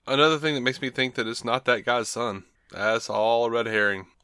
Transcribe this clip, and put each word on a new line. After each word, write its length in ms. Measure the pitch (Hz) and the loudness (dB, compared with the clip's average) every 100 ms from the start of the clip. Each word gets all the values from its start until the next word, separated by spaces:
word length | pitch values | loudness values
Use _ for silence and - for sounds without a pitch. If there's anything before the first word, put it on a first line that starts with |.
| - | -2
another 320 | 139 156 156 | 4 4 4
thing 160 | 156 | 0
that 60 | 139 | 0
makes 220 | 127 131 | -2 -2
me 80 | 131 | -6
think 240 | 135 127 | -2 -2
that 120 | 127 110 | -2 -6
it's 180 | 117 | -4
not 200 | 117 127 | -2 -2
that 200 | - 113 | 2 0
guy's 240 | 120 120 110 | 2 -2 -2
son. 360 | 113 120 98 - _ _ | -4 -6 -6 -14 _ _
That's 360 | - 107 113 - | -2 0 0 -2
all 380 | 104 110 117 120 | 0 2 2 2
a 40 | |
red 160 | 117 113 | 0 0
herring. 400 | 110 101 95 95 _ | 2 2 0 -8 _